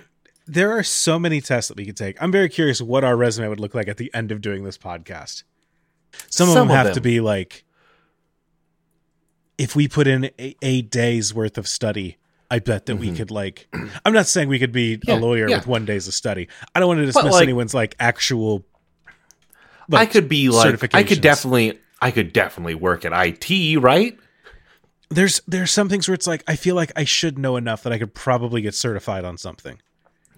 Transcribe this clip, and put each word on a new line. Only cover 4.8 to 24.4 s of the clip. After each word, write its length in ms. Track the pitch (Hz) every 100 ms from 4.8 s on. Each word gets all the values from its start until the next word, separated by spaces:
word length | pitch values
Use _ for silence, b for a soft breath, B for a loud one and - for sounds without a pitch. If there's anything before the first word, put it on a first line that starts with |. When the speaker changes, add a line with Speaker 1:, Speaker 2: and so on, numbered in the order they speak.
| 92 87 82 82 69 - _ _ _ _ _ _ _ B B
Speaker 1:
Some 200 | - 180
of 40 |
Speaker 2:
Some 140 | 165 135
Speaker 1:
them 40 |
Speaker 2:
of 40 | 139
Speaker 1:
have 80 | 101
Speaker 2:
them. 80 | 120
Speaker 1:
to 60 |
be, 180 | 120 117
like, 420 | 107 101 90 - _ _ _ _ _ _ _ _ _ _ _ _ _ _ _ _ _ _ _ -
if 180 | 131 147
we 120 | 143
put 200 | 151 135
in 240 | 131 131 -
a, 160 | 127 -
a 200 | 135 131
day's 520 | 107 123 120 117 101
worth 240 | 110 107 -
of 100 | 98
study, 480 | - 110 104 92 - _ _ -
I 100 | 120
bet 260 | 120 104 -
that 100 | 107
we 120 | 110
Speaker 2:
Mm-hmm. 80 | 85
Speaker 1:
could, 140 | 104
like, 360 | 107 98 - - - -
<clears throat> 200 | - 214
I'm 80 |
not 140 | 220 175
saying 200 | 180 143
we 100 | 131
could 120 | 123
be 280 | 123 117 110 -
Speaker 2:
Yeah, 100 | 113
Speaker 1:
a 40 |
lawyer 300 | 117 117 107
Speaker 2:
yeah. 80 | 110
Speaker 1:
with 100 | 123
one 180 | 117 107
days 220 | 101 98
of 60 |
study. 340 | - 113 92 87 B B
I 60 | 175
don't 80 | 180
wanna 140 | 165
Speaker 2:
But, 120 | 139
Speaker 1:
dismiss 200 | 123 147
Speaker 2:
like, 100 | 180
Speaker 1:
anyone's, 300 | 135 123 113
like, 220 | 131 110 -
actual, 680 | 120 - - 120 110 101 - _ _ _ -
Speaker 2:
I 40 | _ _ _ _ b b b b
Speaker 1:
like, 220 | 165 220
Speaker 2:
could 180 | 214 143
be, 200 | 151 131
like, 160 | 113 113
I 40 |
could 480 | 117 123 190 208 156
Speaker 1:
certifications. 20 |
Speaker 2:
definitely, 580 | 147 143 131 123 110 - _ -
I 100 | 127
could 200 | 117 85
definitely 420 | 110 90 - 85 80
work 280 | 90 85 85
at 80 |
I 180 | 87 87
T, 440 | - - 190 156 156
right? 400 | 127 160 233 - b b